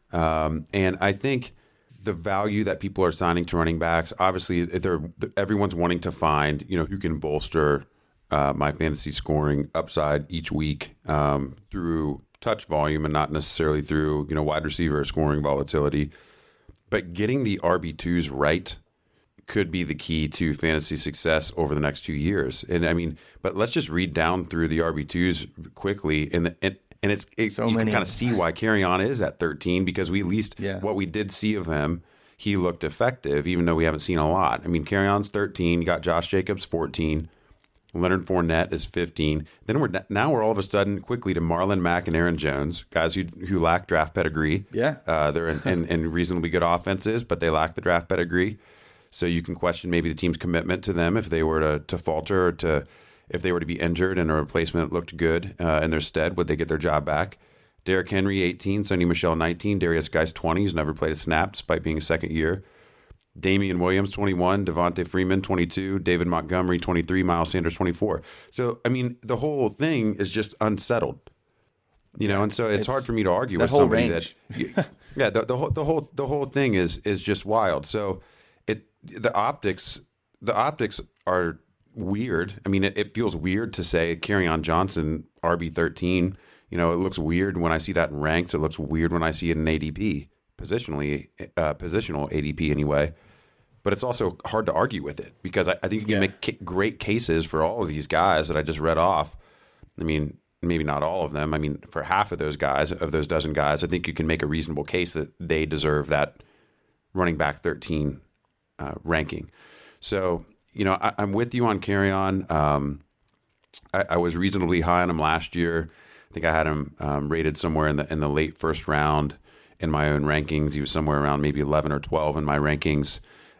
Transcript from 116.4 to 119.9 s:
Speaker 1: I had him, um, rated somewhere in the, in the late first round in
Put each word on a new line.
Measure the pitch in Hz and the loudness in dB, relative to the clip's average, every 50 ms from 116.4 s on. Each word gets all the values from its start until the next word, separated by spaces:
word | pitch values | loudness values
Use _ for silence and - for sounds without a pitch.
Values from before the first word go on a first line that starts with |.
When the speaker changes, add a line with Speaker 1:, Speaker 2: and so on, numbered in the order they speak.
| 78 | 0
Speaker 1:
I | 82 80 | 2 4
had | 80 78 | 4 2
him, | 78 76 76 73 71 73 - | 2 0 -2 -4 -6 -8 -6
um, | 76 73 73 71 73 73 | -4 -2 -2 -2 -2 -2
rated | 80 82 78 78 76 - | -2 0 0 0 -2 -2
somewhere | - 82 78 78 78 76 | -2 0 0 2 2 2
in | 73 71 | 2 0
the, | 73 - | -2 -2
in | 78 78 | -2 -2
the | 73 73 | -2 0
late | 71 76 80 78 78 - | 2 0 0 0 -2 -4
first | - 80 76 76 - - | -2 -2 -2 -2 -2 -2
round | 76 73 76 76 76 73 76 73 - - _ _ - - - _ _ - | 0 0 2 2 2 2 0 -2 -4 -10 _ _ -20 -20 -20 _ _ -6
in | - 80 | -4 -2